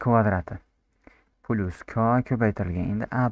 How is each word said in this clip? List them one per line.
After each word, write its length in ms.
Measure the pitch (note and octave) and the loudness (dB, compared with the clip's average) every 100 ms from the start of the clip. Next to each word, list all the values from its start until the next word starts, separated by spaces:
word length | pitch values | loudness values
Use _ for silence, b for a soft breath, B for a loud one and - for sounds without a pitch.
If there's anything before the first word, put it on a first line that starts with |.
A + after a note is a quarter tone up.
kvadrati. 560 | B2 A#2 G#2 F#2 F2 G2 - _ _ b b b b _ - | 2 4 4 2 -2 -10 -16 _ _ b b b b _ -4
Plus 380 | A2+ F#2 - - | -2 -2 -6 -8
K 80 | A#2 A2+ B2 B2 | -2 2 2 0
ko'paytirilgan. 640 | B2 A2+ G2+ F#2 F2 F2+ | 0 0 0 -4 -2 -2
Endi 140 | G#2 - | -4 -4
A 180 | B2+ B2 | -2 0